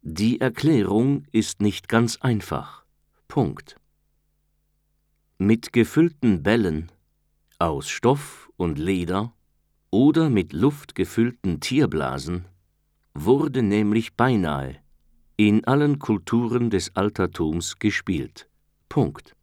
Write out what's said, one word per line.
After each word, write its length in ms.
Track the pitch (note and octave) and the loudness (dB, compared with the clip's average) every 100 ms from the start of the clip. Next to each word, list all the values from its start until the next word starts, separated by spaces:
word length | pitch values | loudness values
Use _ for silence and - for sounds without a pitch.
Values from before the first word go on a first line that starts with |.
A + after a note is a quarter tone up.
Die 400 | - D#2+ G#2+ B2 | -12 -2 0 2
Erklärung 800 | C3 - C#3+ D3 F#2+ G#2 B2+ C#3+ - | -2 0 2 2 2 2 2 0 0
ist 300 | A2 G#2+ - | -2 -2 0
nicht 260 | G#2 F#2+ _ | -2 -2 _
ganz 300 | A2+ A#2 - | 0 2 0
einfach. 640 | C3 A2 - C#2 - - _ _ _ _ _ | -2 -2 -4 -8 -8 -18 _ _ _ _ _
Punkt. 520 | - F#2+ C#2 - - _ _ _ _ _ _ _ _ _ _ _ _ _ _ _ _ | -2 -2 -4 -16 -20 _ _ _ _ _ _ _ _ _ _ _ _ _ _ _ _
Mit 340 | G2 A2+ - | 2 2 2
gefüllten 680 | A#2+ A2 - E3+ - A#2+ F#2 | 0 2 4 2 2 0 2
Bällen 500 | D2 A#2 F#2+ D#2 E2 _ _ _ _ _ _ _ | 2 2 0 -2 -8 _ _ _ _ _ _ _
aus 300 | E2+ D2 C#2+ | -2 -2 -8
Stoff 640 | - A#2 C#3+ - - - _ | -2 0 0 -2 -18 -20 _
und 200 | F2 C#2+ | -4 -2
Leder 540 | E2 F#2+ E2+ F#2 A2+ _ _ _ _ _ _ | -2 -2 -2 -4 -6 _ _ _ _ _ _
oder 380 | G2 C#3 E3 D#3+ | 4 4 4 2
mit 240 | A2 F2 | 2 0
luftgefüllten 1080 | D#2 B2+ D3 - - F#2 - A#2 - F#2+ D#2 | 0 0 0 -14 -6 -4 0 0 0 -6 -4
Tierblasen 840 | - C3 C3 D#2+ C2+ C2+ C#2+ F2 F2+ _ _ _ _ _ _ - | -2 0 0 0 -4 -6 -6 -8 -10 _ _ _ _ _ _ -8
wurde 380 | D#2 C#3 D3+ C3+ | 2 2 2 0
nämlich 520 | A2 G#2 G#2 G#2+ A2+ | 0 2 2 0 -2
beinahe 600 | - B2 A#2+ E2 C#2+ C2+ C#2 _ _ _ _ _ - | -2 0 2 0 -4 -6 -12 _ _ _ _ _ 2
in 280 | G#2 G#2+ | 4 4
allen 340 | A#2 C3+ D3 C#3+ | 2 2 2 0
Kulturen 720 | - G#2 - A#2 A#2+ B2 A#2+ | -2 -4 0 -2 0 -2 0
des 240 | G2 - - | -2 -2 -2
Altertums 840 | G#2 - F2+ - D#2 E2 E2+ - | -2 0 -4 -2 -4 -2 -6 -2
gespielt. 680 | G#2 - - E2+ B1 - - _ _ _ _ | -2 -2 -4 -4 -6 -14 -20 _ _ _ _
Punkt. 460 | - F#2+ - - _ | -2 -2 -4 -20 _